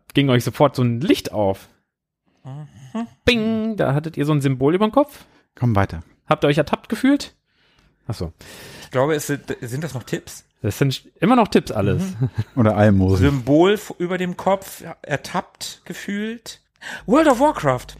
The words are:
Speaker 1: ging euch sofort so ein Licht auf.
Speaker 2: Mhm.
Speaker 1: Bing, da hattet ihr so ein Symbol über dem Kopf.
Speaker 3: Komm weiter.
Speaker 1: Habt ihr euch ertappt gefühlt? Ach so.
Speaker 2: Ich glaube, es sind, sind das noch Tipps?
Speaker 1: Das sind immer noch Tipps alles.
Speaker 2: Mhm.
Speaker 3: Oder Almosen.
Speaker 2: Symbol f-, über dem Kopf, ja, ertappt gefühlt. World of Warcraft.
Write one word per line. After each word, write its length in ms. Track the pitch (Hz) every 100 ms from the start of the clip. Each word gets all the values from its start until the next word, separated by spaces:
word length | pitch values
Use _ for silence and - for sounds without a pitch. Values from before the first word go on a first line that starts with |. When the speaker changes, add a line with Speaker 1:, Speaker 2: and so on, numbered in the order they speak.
| -
Speaker 1:
ging 160 | 139 139
euch 160 | 123 117
sofort 320 | - 143 -
so 60 |
ein 180 | 120 117
Licht 320 | 196 294 -
auf. 340 | 107 98 98 - _ _ _ _ _ _ _ 135
Speaker 2:
Mhm. 600 | 143 143 110 135 220 233 _ 240
Speaker 1:
Bing, 500 | 240 220 220 220 202
da 180 | 131
hattet 220 | 147 160 139
ihr 100 | 147
so 60 |
ein 80 | 147
Symbol 340 | 139 131 139
über 140 | 180 214
dem 60 |
Kopf. 320 | 277 294 - - _ _
Speaker 3:
Komm 220 | - 120 101
weiter. 260 | 98 82 - _ -
Speaker 1:
Habt 180 | 151 147
ihr 20 |
euch 100 | 151
ertappt 300 | - - -
gefühlt? 480 | 226 262 285 - _ _ _ _ _ _ _ -
Ach 60 |
so. 200 | 98 82 - - - - -
Speaker 2:
Ich 80 | -
glaube, 240 | 127 147 151
es 100 | -
sind, 320 | 143 - -
sind 220 | 117 135
das 120 | 165 127
noch 80 |
Tipps? 420 | - - - - _ _
Speaker 1:
Das 160 | 104 -
sind 320 | 139 - - _
immer 160 | 202 254
noch 120 | 202
Tipps 240 | 196 -
alles. 320 | 110 101 143 190 113
Speaker 2:
Mhm. 100 | 127 - - 135
Speaker 3:
Oder 220 | 107 101
Almosen. 400 | 107 95 95 95 143
Speaker 2:
Symbol 420 | 135 117 151 185
f-, 220 | 208 - -
über 220 | 175 185
dem 180 | 180 180
Kopf, 440 | 190 196 - -
ja, 140 | 170 -
ertappt 800 | - 143 - 180 - - - - -
gefühlt. 760 | - - 202 220 233 - - _ _ - - -
World 200 | 285 311
of 120 | 233
Warcraft. 480 | 294 - 143 123 -